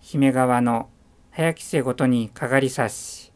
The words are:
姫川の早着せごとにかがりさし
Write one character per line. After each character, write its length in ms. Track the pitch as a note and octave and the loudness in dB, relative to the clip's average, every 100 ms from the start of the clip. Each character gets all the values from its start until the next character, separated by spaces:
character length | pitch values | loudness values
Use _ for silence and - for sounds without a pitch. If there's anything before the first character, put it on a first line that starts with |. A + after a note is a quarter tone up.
| - | -6
姫 220 | D3+ C#3 | 2 2
川 300 | B2+ B2+ B2 | 4 2 2
の 280 | A#2+ A#2 - _ _ _ _ | 2 0 -4 _ _ _ _
早 220 | - E3 | -2 -2
着 100 | E3 | -2
せ 180 | - E3 | -4 -2
ご 120 | C3 | -2
と 140 | B2+ C3 | 0 2
に 220 | B2 A2 | 2 -2
か 180 | - C3 | -6 0
が 140 | C3+ | 2
り 80 | C3+ | 2
さ 180 | C3 A#2 | 0 -4
し 460 | - - - - | -4 -12 -16 -20